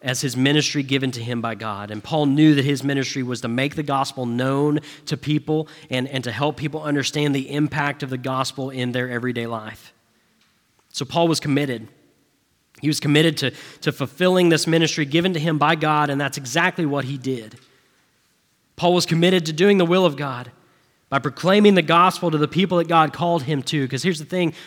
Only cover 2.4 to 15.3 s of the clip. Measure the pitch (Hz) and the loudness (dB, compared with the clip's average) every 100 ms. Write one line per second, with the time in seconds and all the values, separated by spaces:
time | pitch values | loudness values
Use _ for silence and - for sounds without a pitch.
2.4 | 156 143 135 139 139 139 131 139 127 123 | 6 6 2 0 -2 -2 -2 -4 -6 -6
3.4 | 120 120 139 151 143 139 135 - 123 120 | -4 -2 -2 -4 -4 -2 -2 -4 -4 -2
4.4 | 131 139 147 147 - - - 147 - 151 | 0 0 0 0 -6 -18 -8 -8 -2 -2
5.4 | - 156 156 - - 127 127 135 120 107 | 0 -4 -4 -12 -8 -4 -4 -6 -6 -4
6.4 | 147 143 147 156 151 147 131 151 147 139 | -4 -2 -6 -6 -4 -2 -2 -2 0 -2
7.4 | 135 143 151 151 143 139 139 127 131 131 | -2 -2 -2 -2 -4 -4 -8 -6 -4 -4
8.4 | 131 - 135 131 123 123 123 120 123 120 | -4 -4 -8 -4 -4 -4 -4 -4 -4 -4
9.4 | 117 117 107 107 - _ _ _ _ _ | -6 -8 -10 -18 -20 _ _ _ _ _
10.4 | _ _ _ _ _ - 131 170 170 160 | _ _ _ _ _ -10 -4 2 2 2
11.4 | 156 143 143 117 107 _ _ _ _ _ | 0 -2 -2 -6 -10 _ _ _ _ _
12.4 | _ _ _ _ 143 147 147 147 165 151 | _ _ _ _ -2 -2 2 4 4 0
13.4 | 131 - - - - 143 151 - 180 185 | -6 -6 -20 -6 -6 -4 -8 0 2 4
14.4 | 175 160 160 165 160 - 143 156 175 | 4 4 2 2 2 0 -2 0 0